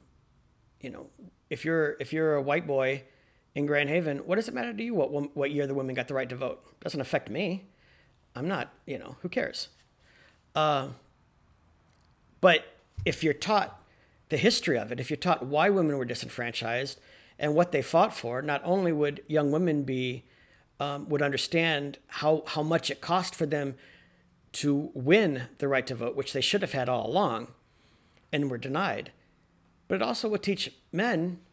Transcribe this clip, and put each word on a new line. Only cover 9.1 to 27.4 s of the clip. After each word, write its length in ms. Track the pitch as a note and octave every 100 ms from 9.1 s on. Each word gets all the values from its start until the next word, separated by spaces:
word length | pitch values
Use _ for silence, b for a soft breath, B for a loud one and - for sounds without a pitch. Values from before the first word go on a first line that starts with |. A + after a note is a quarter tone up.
| -
who 60 | F3+
cares? 420 | - - - - _ _ _ b b b b _
Uh, 360 | - D#3 C#3+ C3+ B2+ _ _ _ _ _ _ _ _ _ _ _ _ _ _
but 220 | F#3 D#3+ - - _ -
if 200 | - D3
you're 100 | D#3
taught 480 | D3 F3+ G#3 - - b b b b _
the 80 | -
history 400 | G3+ A#3+ - B2
of 140 | G#2+
it, 80 | A#2+
if 100 | B2
you're 80 | D3+
taught 260 | F3+ E3
why 260 | B2+ D3 F#3
women 280 | G3 D#3+ C#3+
were 80 | A#2+
disenfranchised 920 | A#2+ C3 - A#2 - A2+ A#2+ C#3 - B B B B
and 160 | D3+ D3+
what 160 | F3
they 100 | D3
fought 340 | B2+ E3 G#3+ -
for, 280 | A#2 B2+
not 180 | D3 C#3+
only 280 | F3 F#3+ F3+
would 300 | D3+ D3 C#3+ -
young 240 | D3+ D3
women 300 | D#3 F3+ D3
be, 420 | C3+ B2+ B2+ B2 - b b b b _
um, 300 | C#3+ C#3+ C#3+
would 140 | D3
understand 760 | C#3+ C3+ - E3+ E3 D3+ C#3+ - _
how, 360 | - D3+ D#3 -
how 160 | D#3
much 300 | D3+ E3 -
it 100 | C#3
cost 320 | - F3+ F3
for 140 | - D#3
them 280 | D3 C#3 B2+ b b b b b _ _
to 380 | - D3 C#3+ D3+
win 540 | C#3 B2+ G3+ G3 C3 B2 -
the 100 | C#3
right 200 | C3+ B2+
to 80 | A#2+
vote, 200 | A#2 C#3
which 160 | C3
they 80 | C3+
should 220 | - G3+
have 120 | G3
had 140 | C#3 B2+
all 200 | B2 G#2+
along 400 | D#3+ F3+ A2+